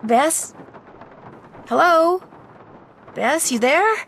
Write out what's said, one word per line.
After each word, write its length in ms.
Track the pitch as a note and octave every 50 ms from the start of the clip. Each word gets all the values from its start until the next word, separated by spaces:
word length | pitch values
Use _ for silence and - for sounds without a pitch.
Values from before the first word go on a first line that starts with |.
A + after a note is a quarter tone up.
| -
Bess? 500 | A3 A#3 A#3 C#4 D#4+ D#4+ - - - - - - - - - - - - - - - - - - - - - - - - - -
Hello? 540 | - A#3 B3+ D#4 F4+ F4 D#4+ E4 E4 F4+ F#4 - - - - - - - - - - - - - - - - - - -
Bess, 360 | - G#3 A3+ C#4+ E4 - -
you 80 | C4 A#3
there? 460 | G#3+ B3+ C#4 E4 G4 A4 A4 G#4 -